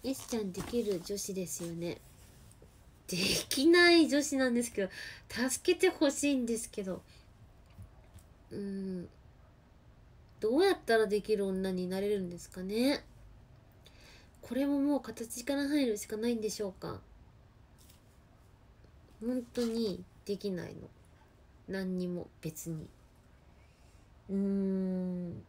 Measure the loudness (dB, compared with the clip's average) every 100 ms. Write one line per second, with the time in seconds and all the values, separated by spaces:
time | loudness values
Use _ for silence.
0 | -6 -6 -4 -4 -4 -6 -4 -2 0 -2
1 | -4 -8 -6 -6 -6 -6 -8 -6 -6 -8
2 | -14 -20 -20 -20 -20 -20 -20 -20 -20 -20
3 | -8 -2 0 0 0 4 8 10 10 10
4 | 8 4 2 2 2 2 0 -2 -4 -4
5 | -14 -16 -10 -2 0 0 2 4 4 4
6 | 2 2 0 2 0 -2 -4 -8 -6 -6
7 | -8 -20 -20 -20 -20 -20 -20 -20 -20 -20
8 | -20 -20 -20 -20 -14 -8 -6 -6 -6 -6
9 | -8 -16 -20 -20 -20 -20 -20 -20 -20 -20
10 | -20 -20 -20 -4 2 4 6 4 4 4
11 | 4 2 2 0 2 0 0 -2 -2 -2
12 | 0 -2 -2 -8 -14 -10 -6 0 2 2
13 | -4 -20 -20 -20 -20 -20 -20 -20 -20 -20
14 | -20 -20 -20 -20 -8 -2 0 2 2 0
15 | -2 -10 -10 -10 -4 -2 0 2 2 0
16 | -4 -4 -2 0 -2 -4 -6 -6 -10 -10
17 | -14 -20 -20 -20 -20 -20 -20 -20 -20 -20
18 | -20 -20 -20 -20 -20 -20 -20 -20 -20 -20
19 | -20 -10 -4 -4 -4 -2 -2 0 -2 -4
20 | -10 -20 -8 -6 -4 -4 -6 -12 -16 -20
21 | -20 -20 -20 -20 -20 -20 -10 -6 -4 -2
22 | -2 -4 -8 -10 -10 -8 -8 -8 -10 -18
23 | -20 -20 -20 -20 -20 -20 -20 -20 -20 -20
24 | -20 -20 -6 -2 0 0 0 0 -2 -2
25 | -4 -6 -8 -10